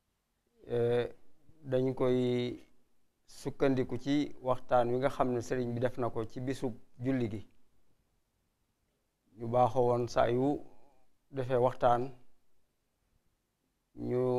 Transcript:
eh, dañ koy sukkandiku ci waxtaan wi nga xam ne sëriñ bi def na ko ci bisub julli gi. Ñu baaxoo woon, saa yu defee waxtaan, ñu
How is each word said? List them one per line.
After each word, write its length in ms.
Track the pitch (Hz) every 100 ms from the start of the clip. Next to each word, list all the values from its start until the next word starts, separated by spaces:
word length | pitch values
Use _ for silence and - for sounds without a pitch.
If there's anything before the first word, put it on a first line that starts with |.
| _ _ _ _ _ _ -
eh, 380 | 120 120 120 117 - - - - -
dañ 320 | 143 127 131
koy 240 | 127 127 127 123 123 123 110 - - _ _ _ _ -
sukkandiku 720 | - 143 - 139 131 127 123
ci 180 | 139 147 143 -
waxtaan 460 | 127 123 - 123 117
wi 60 | 123
nga 120 | 135
xam 180 | - 127
ne 80 | 120
sëriñ 340 | 107 131 120
bi 60 | 120
def 180 | 123 -
na 100 | 117
ko 140 | 117
ci 160 | 110 -
bisub 340 | 127 131 127 110 - -
julli 300 | 123 135 117
gi. 140 | 104 - - - - - _ _ _ _ _ _ _ _ _ _ _ _ _ _ 104
Ñu 100 | 117
baaxoo 360 | 120 123 135 120
woon, 220 | 120 120
saa 200 | - 120
yu 180 | 123 135 147 - - - _ - _ _
defee 300 | 139 127 127
waxtaan, 420 | 127 - 127 120 131 - - - _ - _ _ _ _ _ _ _ _ _ _ _ _ _ -
ñu 260 | 120 123 127